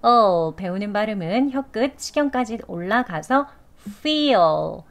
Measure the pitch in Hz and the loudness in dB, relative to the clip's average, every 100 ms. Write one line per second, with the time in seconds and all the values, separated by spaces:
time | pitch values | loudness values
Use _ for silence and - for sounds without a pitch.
0 | 226 240 214 170 160 160 185 185 208 202 | 4 6 6 4 0 -4 -6 -6 -4 -2
1 | 214 208 165 214 277 262 269 214 262 - | -2 -4 -2 0 0 -2 -6 -2 -4 -4
2 | - - 294 254 233 226 - 170 175 226 | -8 -2 -2 -2 -4 -6 -10 -8 -2 -2
3 | - 165 - 262 277 - _ - - 202 | -2 -6 0 0 0 -8 _ -20 -18 -8
4 | 302 302 294 233 165 156 160 160 - | -4 0 2 4 4 2 -2 -8 -16